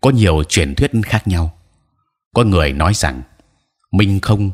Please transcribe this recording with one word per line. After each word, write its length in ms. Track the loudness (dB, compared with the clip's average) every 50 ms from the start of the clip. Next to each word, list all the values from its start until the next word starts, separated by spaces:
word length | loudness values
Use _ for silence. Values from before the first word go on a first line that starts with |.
có 80 | 2 2
nhiều 340 | 2 4 4 4 4 2 0
truyền 320 | 0 0 -2 -2 -2 0
thuyết 160 | -2 -2 0 0 -2 -2
khác 240 | 0 -2 -2 -2 0
nhau. 300 | -2 0 -2 -2 -6 _ _ _ _ _ _ _ _ _ _ _ _ _ _ _ _
Có 100 | 0 2
người 300 | 2 2 2 2 0 0
nói 200 | 0 0 0 0
rằng 280 | 0 -2 -4 -4 -6 -14 _ _ _ _ _ _ _ _ _ _ _ _ _
Minh 280 | -2 -2 0 0 -2 -2
Không 320 | 0 0 0 0 0 -4